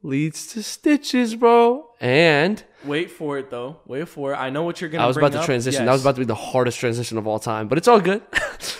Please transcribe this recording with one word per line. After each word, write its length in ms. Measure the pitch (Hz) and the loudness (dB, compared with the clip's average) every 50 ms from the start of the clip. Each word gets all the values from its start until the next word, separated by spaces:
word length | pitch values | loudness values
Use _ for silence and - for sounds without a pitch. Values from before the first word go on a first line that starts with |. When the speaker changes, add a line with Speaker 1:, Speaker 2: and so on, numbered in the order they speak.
| _ | _
Speaker 1:
leads 420 | 160 135 139 151 156 151 - - - | -4 -4 -2 -2 -4 -6 -10 -16 -12
to 140 | - 226 | -12 -12
stitches, 720 | 208 - - - _ 311 302 285 294 - - 254 247 226 220 | -10 -10 -12 -2 _ 2 2 2 0 0 0 0 0 0 -2
bro. 540 | 226 247 233 233 233 233 233 240 277 320 _ _ _ | 2 4 6 6 6 6 4 2 0 -6 _ _ _
And 640 | - 123 127 143 170 165 151 143 147 185 214 208 - _ _ _ - | -2 2 4 6 6 6 6 4 4 2 0 -4 -8 _ _ _ -10
Speaker 2:
Wait 260 | 139 143 151 175 170 | -6 -4 -4 -4 -6
for 300 | - - 165 147 143 139 | -8 -10 -8 -6 -6 -6
it, 100 | 127 - | -8 -8
though. 300 | 123 120 120 131 151 - _ _ | -10 -10 -10 -10 -12 -16 _ _
Wait 200 | 120 135 160 170 | -10 -10 -10 -10
for 260 | - - 143 139 139 | -10 -10 -6 -6 -6
it. 20 | |
I 160 | - 131 131 | -6 -6 -6
know 100 | 131 147 170 | -4 -4 -4
what 160 | 170 170 - | -4 -6 -8
you're 80 | 185 165 | -10 -8
gonna 140 | 151 - 113 | -4 -2 0
Speaker 1:
I 20 | 123 | 0
was 100 | 131 131 | 2 2
about 140 | - 147 | 2 2
Speaker 2:
bring 20 | 139 | 2
Speaker 1:
to 60 | 143 | 0
Speaker 2:
up. 60 | 165 | -2
Speaker 1:
transition. 400 | 165 135 123 117 127 127 139 123 | 0 -2 0 0 -2 -2 0 2
That 80 | 120 131 | 2 2
was 80 | 139 | 2
Speaker 2:
Yes. 40 | 127 | 2
Speaker 1:
about 100 | 139 135 | 2 0
to 60 | 127 | 0
be 40 | 127 | -2
the 100 | 113 110 | -4 -4
hardest 440 | 104 - - - 131 123 123 120 - | -6 -6 -4 0 0 0 0 -2 -2
transition 380 | - 123 113 120 123 - 113 113 | -2 -2 -2 -2 -6 -6 -6 -6
of 80 | 101 | -4
all 140 | 107 107 110 | -2 -4 -4
time, 280 | - 120 110 110 110 104 | -2 -4 -4 -4 -2 0
but 80 | 123 151 | -2 2
it's 80 | - 247 | 6 6
all 140 | 240 214 | 6 6
good. 200 | 180 180 196 214 - _ | 6 4 -2 -2 -4 _
<laughs> 40 | - - - - - - - - - - | -4 -4 -4 -4 -10 -12 -12 -12 -12 -12